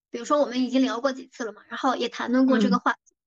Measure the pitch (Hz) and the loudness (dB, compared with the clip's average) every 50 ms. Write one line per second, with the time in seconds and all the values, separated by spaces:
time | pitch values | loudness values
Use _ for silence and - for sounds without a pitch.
0 | _ _ - 240 233 - 302 294 277 214 247 254 254 233 247 269 262 226 214 233 | _ _ -12 -10 -2 0 0 2 2 0 0 -2 -2 0 2 2 2 2 0 -2
1 | 262 269 262 262 - - - - 240 214 202 - - - 226 - - 262 233 - | -2 -4 -4 -6 -12 -16 -12 -10 -10 -10 -10 -14 -16 -14 -8 -2 -2 -2 0 0
2 | - 233 - - 240 240 240 262 262 262 254 220 208 202 196 240 - 254 233 - | -4 -6 -6 -6 -4 0 2 4 4 4 4 4 4 2 2 0 0 -2 -4 -4
3 | _ _ _ _ _ | _ _ _ _ _